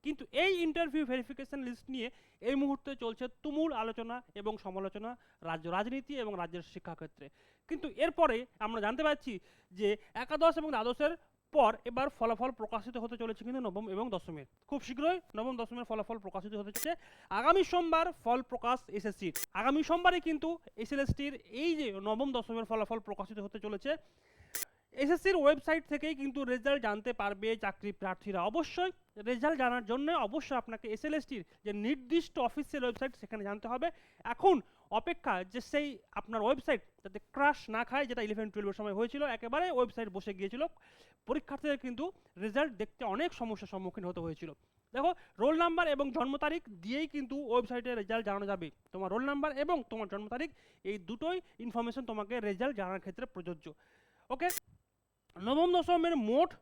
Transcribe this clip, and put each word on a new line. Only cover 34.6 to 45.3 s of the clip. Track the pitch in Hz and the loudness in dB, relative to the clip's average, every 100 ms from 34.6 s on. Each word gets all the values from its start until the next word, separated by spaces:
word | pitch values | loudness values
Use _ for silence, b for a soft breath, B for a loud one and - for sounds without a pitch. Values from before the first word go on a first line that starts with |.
| - b b 214 | 4 b b -2
অপেক্ষা | 277 339 - 185 185 | 0 -2 0 0 -2
যে | 240 - | -8 -2
সেই | 294 294 226 _ - | 0 0 -6 _ -10
আপনার | 202 226 214 | -4 0 2
ওয়েবসাইট | 269 - 240 - _ | 2 2 0 -2 _
যাতে | 196 196 _ - | -14 -14 _ 4
ক্র্যাশ | 285 285 - 220 | 4 4 -2 -4
না | 233 | 0
খায়, | 262 277 | 0 0
যেটা | 247 214 | -2 -2
ইলেভেন | 214 214 | -2 -2
টুয়েলভের | 208 202 196 | -2 -4 -2
সময় | 208 196 | -4 0
হয়েছিল, | 233 285 285 226 | -2 0 -2 -2
একেবারে | 233 277 359 269 | -2 0 2 2
ওয়েবসাইট | 247 - 226 190 | 2 0 -6 -6
বসে | 214 190 | -8 -6
গিয়েছিল। | 196 240 330 - b b b b - | -4 -2 -4 -6 b b b b -4
পরীক্ষার্থীদের | 285 - 277 302 277 262 | -4 -2 -4 -2 -2 -2
কিন্তু | 240 330 - b - | -4 -6 -8 b -8
রেজাল্ট | 214 220 302 202 | -2 0 0 -2
দেখতে | 214 _ 233 | -8 _ -4
অনেক | 196 349 - | 0 0 -2
সমস্যার | 233 214 196 | -6 -6 -6
সম্মুখীন | 190 185 - 180 | -6 -6 -6 -6
হতে | 180 165 | -4 -6
হয়েছিল। | 156 160 143 _ _ _ 240 | -6 -10 -14 _ _ _ 2
দেখো, | 311 339 B | 2 2 B